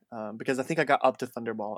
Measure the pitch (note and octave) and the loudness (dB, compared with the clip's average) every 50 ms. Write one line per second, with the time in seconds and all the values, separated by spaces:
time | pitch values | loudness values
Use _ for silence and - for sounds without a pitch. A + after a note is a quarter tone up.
0 | _ _ A#2 A2+ G#2+ G#2 A2 A2+ - C#3 C3 B2+ C3 - E3 D#3 D3 C3+ C#3 - | _ _ -10 -10 -8 -8 -8 -6 -2 -2 0 0 0 0 2 2 4 4 4 6
1 | - C3 A#2+ - B2+ A#2 - A#2+ A2+ A#2 A2 A2 G2+ G#2 G#2 | 6 2 2 2 -6 -6 -6 -6 -4 -4 -4 -4 -4 -6 -6